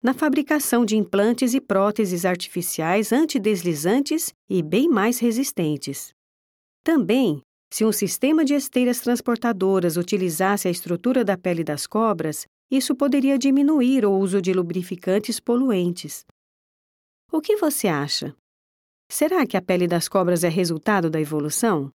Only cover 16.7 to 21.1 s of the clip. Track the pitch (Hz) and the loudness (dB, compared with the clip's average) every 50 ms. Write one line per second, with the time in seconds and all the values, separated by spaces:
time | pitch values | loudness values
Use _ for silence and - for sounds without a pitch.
16.7 | _ _ _ _ _ _ _ _ _ _ _ _ - 311 302 - 427 415 370 302 | _ _ _ _ _ _ _ _ _ _ _ _ -6 -6 0 0 0 0 0 -2
17.7 | 277 - - 202 160 143 143 143 - - - 139 143 _ _ _ _ _ _ _ | -2 0 0 0 0 0 -2 -4 -4 -6 -6 -8 -12 _ _ _ _ _ _ _
18.7 | _ _ _ _ _ _ _ _ - - 294 320 359 370 277 - - 190 180 - | _ _ _ _ _ _ _ _ -2 0 0 2 2 0 0 0 0 -4 -2 0
19.7 | 185 180 180 170 175 170 - - - 196 185 175 180 170 170 170 160 190 185 165 | 0 0 2 2 0 0 -2 0 0 0 2 2 2 2 2 0 0 0 0 0
20.7 | 165 151 _ - 214 196 165 160 | -2 -2 _ 0 0 2 2 0